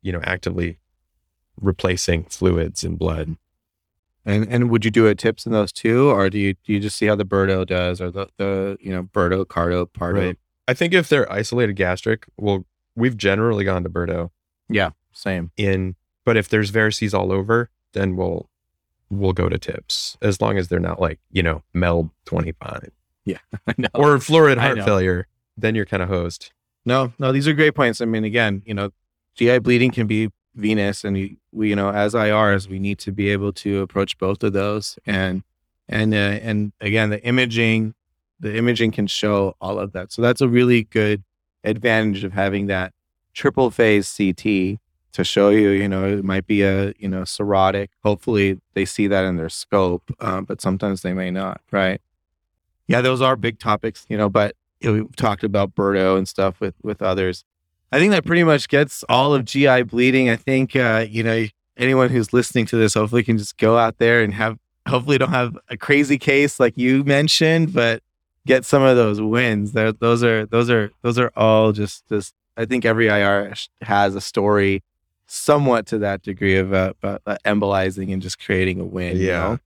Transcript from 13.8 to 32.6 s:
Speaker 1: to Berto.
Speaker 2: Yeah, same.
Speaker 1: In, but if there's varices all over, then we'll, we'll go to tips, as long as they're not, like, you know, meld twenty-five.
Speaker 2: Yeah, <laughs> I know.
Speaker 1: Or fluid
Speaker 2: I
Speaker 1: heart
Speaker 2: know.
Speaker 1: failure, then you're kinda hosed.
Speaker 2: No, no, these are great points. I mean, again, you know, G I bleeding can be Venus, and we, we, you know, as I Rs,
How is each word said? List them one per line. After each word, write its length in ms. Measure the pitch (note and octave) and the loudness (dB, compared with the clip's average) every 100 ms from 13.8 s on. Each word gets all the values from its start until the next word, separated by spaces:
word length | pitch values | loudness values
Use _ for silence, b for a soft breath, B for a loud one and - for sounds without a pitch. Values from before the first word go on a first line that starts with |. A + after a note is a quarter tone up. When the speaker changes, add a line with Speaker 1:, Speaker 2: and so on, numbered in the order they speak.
Speaker 1:
to 60 | F2 | -4
Berto. 400 | F2 F2 E2+ E2+ _ _ _ _ | -4 -4 -4 -6 _ _ _ _
Speaker 2:
Yeah, 220 | G#2+ F#2 - _ | 0 0 -4 _
same. 400 | - - F#2 E2+ - | -12 -6 -6 -6 -4
Speaker 1:
In, 380 | G2+ F#2+ F#2 F2+ _ _ | -2 -2 -4 -8 _ _
but 140 | - A2+ | 0 0
if 100 | G2+ | 2
there's 200 | G#2+ G2+ | 0 0
varices 440 | G#2+ G#2+ G#2 G#2+ G2 | 0 0 0 -2 -2
all 160 | F#2 | -2
over, 400 | F#2+ G2 A2+ A#2+ _ _ | -2 0 -2 -2 _ _
then 220 | - G2 F2+ | -4 -2 -2
we'll, 320 | F2+ E2+ - _ _ _ _ _ _ | -4 -6 -10 _ _ _ _ _ _
we'll 240 | G2 G2 | -4 -2
go 160 | F#2 F2 | 0 0
to 80 | F2 | -2
tips, 600 | - - - - - - | -6 -12 -8 -8 -8 -4
as 180 | G#2 F#2+ | -4 0
long 180 | A2 G2+ | 0 -2
as 120 | F2+ | -2
they're 100 | F2+ | -2
not, 220 | F2 E2+ | -2 -2
like, 180 | F2 D2+ _ | -4 -4 _
you 120 | F2+ | -2
know, 200 | E2+ D2+ _ | 0 -2 _
meld 380 | F2 F2 E2+ D#2+ _ - | -2 0 0 -2 _ -8
twenty-five. 680 | E2+ E2 D#2+ - - - _ _ _ - | -4 -4 -6 -12 -14 -16 _ _ _ -10
Speaker 2:
Yeah, 140 | F#2 _ | -10 _
<laughs> 140 | - - | -12 -8
I 60 | A2+ | -4
know. 120 | B2 | -4
Speaker 1:
Or 260 | - D3 C#3+ | 2 4 4
fluid 380 | C3 D#3+ D#3 B2+ | 4 6 6 4
Speaker 2:
I 40 | A#2 | 2
Speaker 1:
heart 100 | A#2+ | 0
Speaker 2:
know. 80 | G2 | 0
Speaker 1:
failure, 420 | G2+ F#2 F2+ - _ _ - | 2 2 0 -4 _ _ -4
then 180 | A2 A2 | -2 -2
you're 80 | |
kinda 220 | G2 G2 F2+ | -2 -4 -2
hosed. 480 | F#2 E2+ - - _ _ _ - | -2 -4 -8 -18 _ _ _ -2
Speaker 2:
No, 260 | B2+ C3 - | 0 0 -4
no, 140 | C3+ | -2
these 120 | C3+ C#3 | 0 0
are 60 | |
great 220 | D3+ D#3 D3 | 2 2 4
points. 240 | B2+ A2 | 0 0
I 60 | A#2 | -2
mean, 180 | A2+ | -2
again, 380 | G#2+ A#2 A2 G2 G2 | -2 0 0 -2 -6
you 80 | |
know, 180 | G#2 G2+ _ _ _ _ - | -6 -6 _ _ _ _ 0
G 160 | A#2 | 2
I 80 | B2 | 4
bleeding 320 | A#2+ B2 B2+ | 4 2 2
can 160 | A#2+ A2 | 0 -2
be 220 | A2 A2+ _ _ - | -2 -2 _ _ -6
Venus, 480 | G#2 G#2+ G2+ G2 | -2 0 0 -4
and 120 | G#2 G2 | -4 -4
we, 220 | G2 - _ | -4 -10 _
we, 180 | A2+ G#2+ | -4 -2
you 60 | G2+ | 0
know, 140 | G2 | 0
as 240 | G#2 G#2 A2+ | 0 0 0
I 140 | G#2+ | 2
Rs, 380 | G#2+ G#2+ G2 | 2 2 0